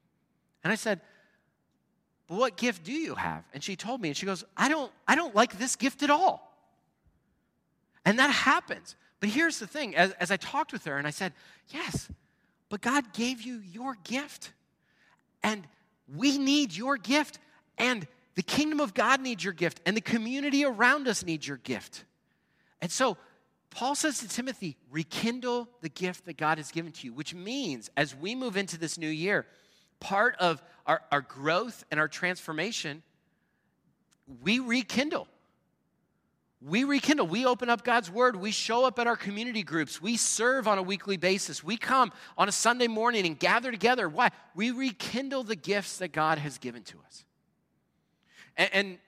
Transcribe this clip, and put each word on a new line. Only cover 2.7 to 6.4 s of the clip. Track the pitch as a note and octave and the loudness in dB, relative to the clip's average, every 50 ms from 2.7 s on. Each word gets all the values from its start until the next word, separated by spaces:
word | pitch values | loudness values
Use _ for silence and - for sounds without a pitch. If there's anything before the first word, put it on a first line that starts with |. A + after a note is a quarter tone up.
| G#3+ F3 D#3+ | -2 -2 -8
do | E3+ C4 | -8 -6
you | D#4 E4 A3+ C#3 | -6 -4 -4 -4
have?" | - - E2+ D#2+ D#2+ - _ - | -4 -4 -4 -4 -6 -10 _ -14
And | C#3+ - | -10 -8
she | - F#3+ | -8 -8
told | - - G3+ C4 C4+ | -8 -6 -8 -6 -4
me, | G#3+ D#3+ | -4 -4
and | C#3+ | -4
she | - F#3+ | -4 -4
goes, | G3 G3 D#3+ - - _ | -4 -4 -6 -8 -12 _
"I | - G3+ C4 | 0 2 2
don't, | D#4 D#4 C4+ G#3 - _ _ | 2 0 -2 -6 -10 _ _
I | - A#3+ | 2 2
don't | D4 F4 D4 G#3 | 2 2 2 4
like | G3+ A#3+ B3+ - | 4 4 4 2
this | F3+ B3 B3+ - | -4 -4 -4 -2
gift | - G#3+ C#4 - - C#4+ | -2 -2 -2 0 0 4
at | C#4+ | 4
all." | D4 D4+ F#4 F4+ - - | 4 6 6 4 2 0